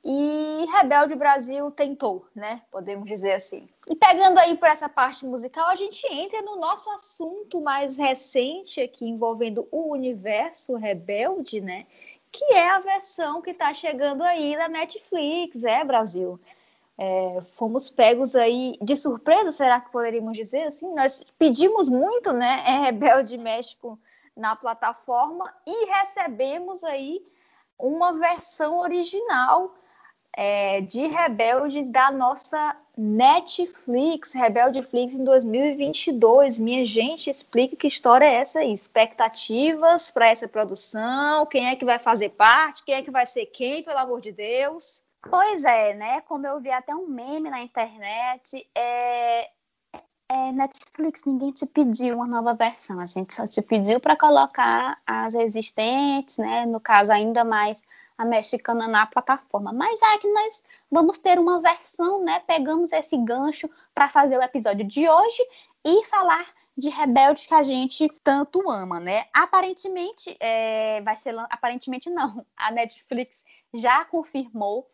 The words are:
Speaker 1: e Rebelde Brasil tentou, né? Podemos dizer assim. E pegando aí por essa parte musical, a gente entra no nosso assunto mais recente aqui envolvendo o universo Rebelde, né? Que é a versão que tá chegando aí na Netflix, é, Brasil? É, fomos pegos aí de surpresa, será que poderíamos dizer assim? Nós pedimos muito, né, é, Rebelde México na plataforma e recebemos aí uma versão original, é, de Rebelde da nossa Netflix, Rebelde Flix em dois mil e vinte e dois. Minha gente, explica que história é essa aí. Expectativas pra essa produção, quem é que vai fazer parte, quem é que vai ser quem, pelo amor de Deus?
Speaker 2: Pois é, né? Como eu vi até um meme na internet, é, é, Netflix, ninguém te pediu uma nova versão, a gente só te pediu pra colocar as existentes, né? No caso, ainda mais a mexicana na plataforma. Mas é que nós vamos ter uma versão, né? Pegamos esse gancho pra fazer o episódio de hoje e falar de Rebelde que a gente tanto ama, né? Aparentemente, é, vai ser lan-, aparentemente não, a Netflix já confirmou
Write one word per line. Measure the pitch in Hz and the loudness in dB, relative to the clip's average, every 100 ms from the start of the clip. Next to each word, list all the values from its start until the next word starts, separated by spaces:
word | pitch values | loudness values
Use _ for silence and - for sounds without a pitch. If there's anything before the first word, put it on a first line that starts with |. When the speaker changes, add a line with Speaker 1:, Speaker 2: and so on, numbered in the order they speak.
Speaker 1:
e | - 277 294 302 302 311 330 | -4 -2 -2 -2 -6 -6 0
Rebelde | 381 269 285 294 285 | 2 4 4 4 2
Brasil | 294 277 247 277 285 | 2 2 0 -6 -8
tentou, | 285 285 277 247 185 _ 214 | -4 -4 -2 -6 -6 _ -14
né? | 208 233 _ | -12 -12 _
Podemos | 190 180 202 202 | -14 -10 -12 -10
dizer | 208 196 | -6 -2
assim. | 190 - - - _ - | -2 -4 -16 -18 _ -10
E | 320 | 4
pegando | - 349 381 370 | 4 6 6 6
aí | 339 330 | 4 4
por | 330 | 2
essa | 302 294 | 0 -2
parte | - 254 - 262 | -2 -2 -4 -10
musical, | 247 247 320 330 | -10 -10 -4 -2
a | 370 | -2
gente | 403 - 539 | -4 -8 -8
entra | 285 381 440 | -8 -8 -8
no | 415 403 | -10 -8
nosso | 320 403 427 | -6 -6 -8
assunto | 415 - - 330 381 415 349 | -14 -14 -14 -12 -12 -10 -8
mais | 294 277 277 269 | -4 -4 -4 -2
recente | 285 262 - 269 254 339 - - | -2 -2 -2 -2 -2 -6 -12 -6
aqui | 247 - 233 | -8 -6 -10
envolvendo | 226 226 220 226 202 - | -4 -4 -2 -6 -6 -6
o | 302 320 | -6 -6
universo | 285 254 226 196 214 311 330 - 240 | -4 -6 -6 -6 -4 -4 -8 -10 -6
Rebelde, | 214 190 175 202 262 381 269 214 | -4 -6 -6 -4 -4 -4 -8 -10
né? | 190 180 - _ - - _ | -10 -14 -16 _ -20 -20 _
Que | 466 587 | -6 4
é | 403 349 | 4 6
a | 381 | 2
versão | 381 392 381 - 311 320 | 0 -4 -6 -8 -6 -6
que | 349 | -10
tá | 359 302 | -4 -4
chegando | 294 330 269 285 277 | -2 -8 -2 -4 0
aí | 349 349 294 294 | -2 0 -2 -4
na | 330 | -6
Netflix, | 320 330 427 _ 349 294 339 349 247 | -6 -8 -10 _ -4 -4 -4 -6 -6
é, | 233 233 302 | -2 -2 0
Brasil? | 247 220 175 180 180 _ _ _ _ _ - | 0 0 -6 -8 -10 _ _ _ _ _ -10
É, | 190 185 185 180 180 - | -4 -2 -4 -6 -10 -8
fomos | 226 240 262 | -6 -4 -8
pegos | - 226 240 269 254 | 2 4 4 2 2
aí | 233 240 254 - | 2 0 -6 -8
de | 208 285 | -4 -2
surpresa, | - 226 - 349 392 | -2 -4 2 4 4
será | 285 262 247 | 0 2 2
que | 240 | 0
poderíamos | 247 233 226 220 | -6 -4 -4 -8
dizer | 220 214 269 311 | -10 -6 -6 -6
assim? | 294 359 320 | -8 -8 -2
Nós | 269 269 - _ | -2 -2 -18 _
pedimos | 320 240 359 440 285 | 2 4 2 4 2
muito, | 247 339 480 440 | 2 0 0 -2
né, | 247 240 262 - | 0 0 0 0
é, | 262 277 | 2 0
Rebelde | 220 277 262 220 240 | 2 4 4 2 -6
México | 226 226 240 - 240 220 _ _ _ | -6 -6 -8 -14 -18 -18 _ _ _
na | - 220 220 | -8 -6 -4
plataforma | 247 226 226 240 - 240 285 339 370 _ - | -6 -4 -4 -6 -4 0 0 -2 -10 _ -10
e | 440 415 | -6 0
recebemos | 392 392 403 339 214 269 311 359 370 339 | 0 0 -4 -6 -2 -4 -4 -10 -10 -8
aí | 277 269 359 - _ _ _ _ _ | -8 -8 -10 -12 _ _ _ _ _
uma | 254 320 349 | -4 0 0
versão | 320 339 349 - - 302 349 | 2 0 -2 -8 -6 -2 -2
original, | 349 349 339 392 466 277 254 311 381 - _ _ _ _ _ | -2 -4 -4 -6 -2 0 4 2 2 -10 _ _ _ _ _
é, | - 202 202 196 196 | -6 -2 0 0 -2
de | 190 226 302 | -4 -6 -4
Rebelde | 311 339 214 226 254 294 285 | 0 -2 0 0 2 0 -4
da | 262 247 269 | -2 2 2
nossa | 269 254 277 - 311 302 - _ - | 2 -2 -2 -6 -4 -4 -6 _ -6
Netflix, | 214 214 262 330 339 - 349 - - 247 302 320 - | -2 4 6 6 0 -6 -6 -8 -4 -2 0 -2 -8
Rebelde | 254 240 214 254 269 | 0 0 4 2 0
Flix | 254 240 247 | -4 -4 -4
em | 262 262 | -4 4
dois | 262 | 4
mil | 233 226 294 | 4 0 0
e | |
vinte | 285 285 311 - | 0 -4 -4 -4
e | |
dois. | 254 220 254 277 226 | 4 6 8 6 2
Minha | 220 247 240 | -2 -2 0
gente, | 220 240 320 - | 0 -2 -4 -6
explica | 269 - 233 262 - | -8 -2 0 0 0
que | 294 | -4
história | - 247 247 | 0 6 8
é | 294 240 | 8 6
essa | 277 311 | 0 -2
aí. | 285 | -2
Expectativas | 202 - - 226 - 226 226 - 226 294 311 330 339 - | -4 -2 2 2 2 -4 -2 -4 0 0 4 4 4 2
pra | - 226 | 4 4
essa | 226 214 | 4 -2
produção, | 214 208 196 - 220 226 262 294 302 302 | -4 -4 -6 -10 -8 -6 -2 0 2 2
quem | 277 247 | 0 -2
é | 262 | -2
que | |
vai | 247 240 | 0 0
fazer | 240 233 202 | 2 0 0
parte, | _ 214 254 311 - - | _ 6 8 4 -4 -6
quem | 269 | -6
é | |
que | 269 | -2
vai | 262 247 | -2 -2
ser | 254 214 | -4 -8
quem, | - 254 302 | -8 -6 -6
pelo | 330 285 | -6 -6
amor | 254 240 | -4 -6
de | 202 | -10
Deus? | 190 208 247 277 330 - - _ _ - | -12 -4 -2 -4 -6 -18 -20 _ _ -2
Speaker 2:
Pois | 359 415 392 277 | 2 2 2 2
é, | 233 208 208 | 2 2 -2
né? | 214 269 | -6 -6
Como | - 294 277 | -6 -10 -8
eu | 285 | -8
vi | 262 | -6
até | 254 254 | -6 -6
um | 302 370 | -10 -8
meme | 254 247 302 311 | -10 -8 -8 -8
na | 262 | -10
internet, | 240 - 226 220 202 220 247 254 - 269 - - | -10 -8 -8 -8 -10 -6 -6 -8 -12 -16 -10 -6
é, | 240 240 247 240 240 233 - _ _ _ _ - _ _ _ | -4 -2 -2 -2 -2 -2 -4 _ _ _ _ -20 _ _ _
é, | 262 262 | -4 -4
Netflix, | 262 269 - - - 311 311 | -2 -4 -6 -20 -6 -6 -4
ninguém | 285 262 277 | -4 -4 -4
te | 269 277 | -6 -4
pediu | - 269 226 247 240 | 0 0 0 -2 -4
uma | 240 | -4
nova | 240 226 | -2 -2
versão, | 233 233 233 - 185 | 0 -2 -4 -12 -10
a | 175 | -8
gente | 190 185 | -8 -8
só | - 226 | -8 -6
te | - | -6
pediu | 208 - 196 240 | 0 0 2 2
pra | 294 302 | 2 4
colocar | 302 285 269 - 240 233 254 - | 6 6 4 2 2 2 -2 -6
as | - 220 226 | -6 -4 -2
existentes, | 233 226 220 220 - 220 262 285 277 269 - | 0 -2 -2 -6 -4 -2 0 0 -2 -4 -6
né? | 220 233 240 | -4 -2 -2
No | 226 | -4
caso, | 220 214 208 | 4 4 6
ainda | 208 214 233 | 4 2 2
mais | 226 214 208 214 _ - _ - | 2 2 0 -4 _ -20 _ -6
a | |
mexicana | 233 226 220 240 - 233 226 | 0 0 -2 -6 -4 -4 2
na | 214 220 | 2 2
plataforma. | - - 269 _ 202 202 | 0 0 -2 _ -6 -6
Mas | 233 381 453 | -2 -2 2
é | 440 415 | 2 4
que | 415 | 2
nós | 415 440 - _ _ _ | 0 -2 -6 _ _ _
vamos | 294 330 339 | 2 2 2
ter | 381 359 | 2 4
uma | 339 359 | 4 4
versão, | 339 339 - - 339 392 | 2 0 -6 -4 -2 0
né? | 349 339 - | -2 -2 0
Pegamos | 330 269 320 349 | 0 0 0 0
esse | 311 302 277 | -2 -2 -2
gancho | 226 247 285 294 311 _ _ - | -2 -2 -2 -4 -10 _ _ 0
pra | 277 | 4
fazer | 294 285 262 | 6 4 4
o | |
episódio | 254 269 220 202 202 | 0 -2 -2 -2 -2
de | 285 320 | 2 6
hoje | 320 466 466 508 - _ _ | 6 6 2 -4 -4 _ _
e | 294 370 427 | 2 2 4
falar | 415 359 330 359 _ _ - | 0 2 0 -2 _ _ -8
de | 277 | -6
Rebelde | 285 294 247 269 294 - | -2 2 6 6 4 4
que | 320 | 4
a | |
gente | 277 262 262 - 302 _ | 4 -2 -4 -2 -2 _
tanto | - 277 285 359 381 | 0 0 0 -2 -2
ama, | 220 185 170 | -4 -6 -8
né? | 175 208 - | -2 -4 0
Aparentemente, | 269 302 381 370 370 392 370 349 453 - - | 0 4 2 0 -6 -8 -6 -8 -10 -18 -8
é, | 233 226 220 220 220 214 | -4 -2 -2 -4 -4 -4
vai | 208 214 | -4 -6
ser | 269 | -8
lan-, | 226 233 | -10 -10
aparentemente | 233 240 247 - 254 339 | -6 -6 -6 -10 -10 -8
não, | 349 254 214 - _ | -4 -4 -6 -18 _
a | 220 | -4
Netflix | 233 233 - _ 240 247 _ _ _ _ | -2 -4 -6 _ -8 -8 _ _ _ _
já | 233 240 262 330 | -4 2 2 2
confirmou | 339 311 269 240 220 202 220 262 | -6 -4 -10 -10 -6 -6 -6 -10